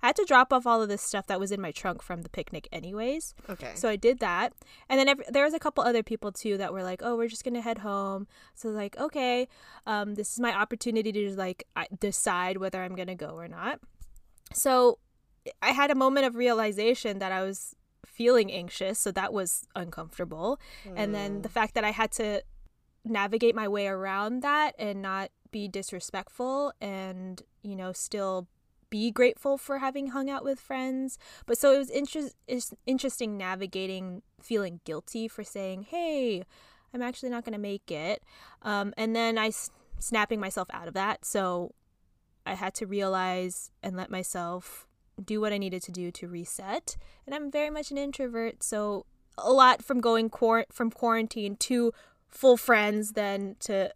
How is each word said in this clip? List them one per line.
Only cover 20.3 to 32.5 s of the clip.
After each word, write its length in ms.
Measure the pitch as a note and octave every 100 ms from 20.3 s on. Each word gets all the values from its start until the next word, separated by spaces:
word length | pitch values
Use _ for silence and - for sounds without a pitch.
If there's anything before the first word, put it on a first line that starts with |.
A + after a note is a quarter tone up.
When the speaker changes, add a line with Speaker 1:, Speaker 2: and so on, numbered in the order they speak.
| D#3 F#3 C#4+ - - G3+
Speaker 1:
And 180 | F#3 G#3
then 280 | G#3 G3+ G3+
the 60 | G#3
Speaker 2:
Mm. 40 |
Speaker 1:
fact 220 | - G#3+
that 100 | -
I 60 | G#3+
had 220 | G#3+ A3
to 300 | - A3 G3+ - - - _ _ _
navigate 500 | A3+ A3 G3+ A3+ A#3
my 120 | A3+ G#3+
way 200 | G3+ G3+
around 540 | F#3+ G3 F#3+ G#3 B3+
that 320 | C#4 D4 D4+ -
and 220 | G#3 G3
not 300 | G3 F#3+ G3 _ _
be 180 | A3 G3+
disrespectful 1040 | F#3+ F#3+ F#3+ - G3 F#3+ - B3+ C4+ C#4+ -
and, 600 | G3+ G3 F#3+ F#3 F#3 F#3 - _
you 140 | G#3 F#3+
know, 160 | F#3
still 540 | F#3 - G#3+ G3 F#3 F3+ _ _ _ _
be 220 | G#3+ A3+
grateful 460 | G#3+ B3 - C#4+ C#4
for 220 | - C#4
having 300 | C4+ C4+ C#4
hung 200 | B3+ C4+
out 160 | C#4
with 140 | C#4 C4+
friends. 600 | - C4 C4 C4 C4 - - - -
But 120 | A#3
so 140 | C#4+
it 60 | C4+
was 120 | C4+
inter-, 400 | - C#4+ D#4+ C#4+ _
it's 260 | -